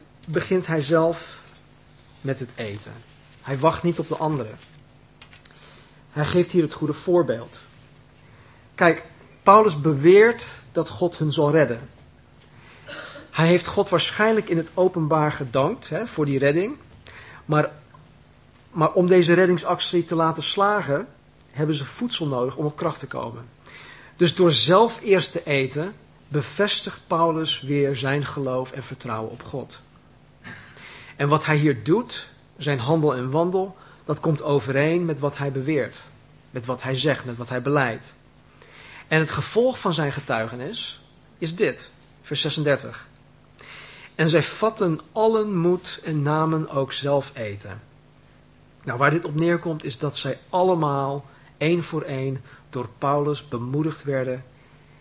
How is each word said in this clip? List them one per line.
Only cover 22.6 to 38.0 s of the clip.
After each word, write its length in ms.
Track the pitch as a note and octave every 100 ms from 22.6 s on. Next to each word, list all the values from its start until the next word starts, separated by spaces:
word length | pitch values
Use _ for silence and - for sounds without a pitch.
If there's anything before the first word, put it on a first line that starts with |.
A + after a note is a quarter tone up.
| D3+
op 100 | D3
kracht 240 | F3 -
te 80 | C3
komen. 380 | C3 A#2 A#2 B2 - - - - - - -
Dus 200 | F3 -
door 160 | F3
zelf 500 | D3 D3+ F#3 A#3 -
eerst 300 | A3 F#3+ -
te 120 | E3+
eten, 500 | - C#3 C3 C#3+ F3+ A3 - - -
bevestigt 720 | C#3+ - - G3+ - - - -
Paulus 540 | E3 E3+ D#3+ D#3 D3+
weer 340 | C3+ C#3+ C#3 C3
zijn 300 | C3+ C#3+ C3+
geloof 460 | D3 C3 B2+ C3
en 120 | -
vertrouwen 480 | A#2+ C3 B2 A2 A2
op 120 | -
God. 360 | - C3+ - - - - - - _ - - - - - - - - -
En 120 | C#3+
wat 180 | D3+ -
hij 120 | D3+
hier 260 | D3+ B2
doet, 440 | G#2 G3+ B3+ - - - _ -
zijn 220 | C#3 C#3
handel 360 | A#2 E3 D3 B2+
en 160 | B2+
wandel, 440 | D3 F3 F#3 F#3+ - - - -
dat 120 | D3
komt 220 | - D3
overeen 640 | - C#3+ C3+ C3+ D3+ F3 E3+
met 140 | C#3+
wat 180 | C#3+ C#3
hij 140 | C#3+
beweert. 500 | C3+ C3 D3+ G#2+ - - - _ - _
Met 140 | B2+ A#2
wat 180 | B2
hij 120 | B2+ C3
zegt, 300 | D3 B2 B2
met 120 | A#2
wat 120 | A#2+
hij 120 | B2+
beleidt. 520 | B2+ D3 B2+ A2